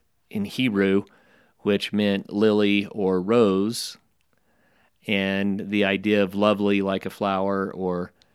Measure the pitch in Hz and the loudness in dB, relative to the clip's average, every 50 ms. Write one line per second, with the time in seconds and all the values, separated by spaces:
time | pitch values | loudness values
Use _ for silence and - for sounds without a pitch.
0 | _ _ _ _ _ _ - 107 101 101 - - 131 123 104 98 98 98 98 101 | _ _ _ _ _ _ -8 -6 -6 -6 -4 -2 -2 0 2 2 2 4 2 2
1 | 98 - _ _ _ _ _ _ _ _ _ _ - 104 101 101 - - - 104 | 0 -2 _ _ _ _ _ _ _ _ _ _ -2 0 0 0 -2 -4 -2 0
2 | 104 101 98 98 - - - 104 107 110 104 104 104 101 101 101 101 - - 110 | 0 0 0 -2 -4 -6 -2 2 2 4 4 4 2 2 2 0 -2 -4 -6 -4
3 | 98 92 92 90 90 98 117 123 113 101 95 95 101 110 120 - - - - - | -2 0 0 0 0 2 4 4 4 4 4 2 0 -2 -4 -6 -10 -12 -14 -18
4 | _ _ _ _ _ _ _ _ _ _ _ _ _ _ _ _ _ _ _ _ | _ _ _ _ _ _ _ _ _ _ _ _ _ _ _ _ _ _ _ _
5 | - - 107 98 98 98 98 98 101 101 98 101 95 98 104 104 101 98 101 98 | -6 -2 -2 0 0 0 -2 -2 -2 -2 -4 -4 -6 -2 0 0 2 2 0 0
6 | 95 104 104 104 101 92 95 101 104 107 104 98 101 101 101 98 98 98 98 95 | 0 2 2 2 2 0 0 2 2 2 2 2 2 0 2 2 0 0 -2 -4
7 | - 95 - - 104 101 98 95 95 98 98 98 95 98 - - 95 92 90 90 | -6 -8 -8 -4 -2 -2 -2 0 -2 -2 -2 -2 -4 -4 -6 -6 -4 -4 -2 -4
8 | 90 - _ _ _ _ | -6 -8 _ _ _ _